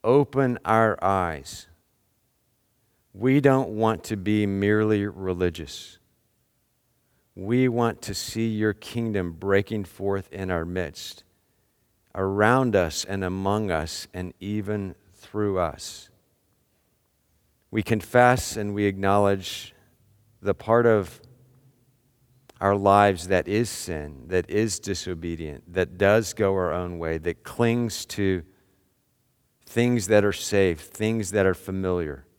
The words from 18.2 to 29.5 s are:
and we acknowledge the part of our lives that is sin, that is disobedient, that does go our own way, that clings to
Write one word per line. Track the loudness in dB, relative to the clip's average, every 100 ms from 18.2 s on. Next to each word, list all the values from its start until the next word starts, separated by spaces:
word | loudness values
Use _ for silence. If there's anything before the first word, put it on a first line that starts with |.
| 6 4 -2 -6
and | -6
we | 0 0
acknowledge | 0 2 4 4 2 -4 -12 -14 _ _ _ _ _ _ _
the | -4 -4
part | 2 4 4
of | 2 0 -14 -20 _ _ _ _ _ _ _ _ _ _ _ _ _
our | 0 2
lives | 4 6 6 2 0
that | 0 0
is | -2 -2
sin, | -6 -8 -8 -8 -14 -2
that | -2 0
is | -2 0 -4
disobedient, | -6 -8 -6 -8 -8 -8 -10 -12 -6
that | -2 -2 2
does | 4 4 0
go | -2 0
our | 0 -2
own | -2 -6 -6
way, | -4 -4
that | -4 -8
clings | -12 -2 0 0 -4 -6 -10
to | -2 -2 -2 -6 _ _ _ _ _ _ _ _ _ _